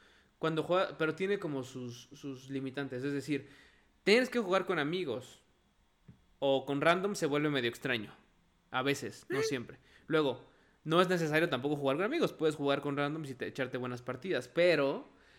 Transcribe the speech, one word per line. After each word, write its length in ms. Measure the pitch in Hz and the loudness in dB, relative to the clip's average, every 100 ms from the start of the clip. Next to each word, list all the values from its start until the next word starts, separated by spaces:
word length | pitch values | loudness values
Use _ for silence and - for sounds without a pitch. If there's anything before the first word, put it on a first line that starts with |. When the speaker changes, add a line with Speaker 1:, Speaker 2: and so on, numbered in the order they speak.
| - _ _ _ | -20 _ _ _
Speaker 1:
cuando 240 | 160 160 | -2 -2
juega, 340 | 156 180 185 151 | 0 0 0 0
pero 160 | 156 | -2
tiene 240 | 156 190 202 | 0 0 0
como 240 | 170 135 | 0 -4
sus, 460 | 123 131 123 117 - | -4 -8 -10 -10 -16
sus 380 | - 143 131 131 | -12 -10 -10 -6
limitantes. 540 | 135 135 131 139 123 | -4 -4 -4 -4 -4
Es 80 | 139 | -2
decir, 360 | 143 131 139 - - - _ _ _ | -2 -2 -4 -4 -20 -20 _ _ _
tienes 240 | - 233 247 | 4 6 4
que 80 | 240 | -2
jugar 280 | 190 185 185 | 2 0 2
con 120 | 170 | 0
amigos 640 | 143 185 156 107 - - _ _ _ _ _ _ - - _ _ | 0 -2 -2 -4 -8 -20 _ _ _ _ _ _ -20 -20 _ _
o 260 | 139 135 | 2 2
con 160 | 135 143 | 0 2
random, 340 | 160 180 196 | 4 4 0
se 120 | 202 151 | -2 0
vuelve 240 | 147 151 | 2 2
medio 180 | 139 120 | 0 -2
extraño. 460 | - 139 120 104 - _ _ _ _ _ | -2 -4 -4 -4 -16 _ _ _ _ _
A 120 | 127 | -2
veces, 440 | 135 139 104 - - | 0 0 -4 -12 -6
no 140 | 139 | -2
Speaker 2:
Sí. 60 | 254 | -2
Speaker 1:
siempre. 300 | 131 113 - _ - - | -4 -6 -16 _ -20 -2
Luego, 420 | 156 143 113 - _ _ _ | 2 2 -2 -12 _ _ _
no 180 | 156 170 | 0 2
es 60 | 180 | 4
necesario 400 | 180 160 156 170 | 2 2 2 2
tampoco 260 | 127 143 147 | 2 0 0
jugar 200 | 139 143 | 0 2
con 100 | 208 | 0
amigos. 260 | 330 170 | 0 -2
Puedes 240 | - 156 151 | 2 0 2
jugar 240 | 139 139 | 0 0
con 160 | 143 143 | 0 -2
randoms 320 | 143 160 139 | -2 -4 -8
y 40 | |
te-, 140 | 123 107 | -8 -8
echarte 280 | - 123 127 | -4 -4 -4
buenas 240 | 123 123 | -6 -6
partidas, 480 | - 123 190 139 - | -8 -8 -4 -4 -2
pero 600 | 165 175 151 139 196 - - - | 4 6 6 2 0 -8 -20 -20